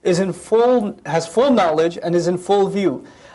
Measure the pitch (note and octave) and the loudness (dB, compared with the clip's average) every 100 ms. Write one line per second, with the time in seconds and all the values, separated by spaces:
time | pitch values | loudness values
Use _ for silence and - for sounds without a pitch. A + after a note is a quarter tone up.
0 | - F3 F#3+ E3+ - A3 A#3+ B3+ G#3 - | -2 0 -2 -4 -2 2 4 2 0 -8
1 | - E3 D#3+ - C#4 A#3+ F3 D#3 E3 E3+ | -4 -4 -2 0 2 2 2 2 0 -2
2 | F3+ F3 E3+ F3+ F3+ G3+ G3 F#3+ F#3 B2+ | -2 0 0 -2 0 2 2 0 -2 -2
3 | - - - | -10 -20 -20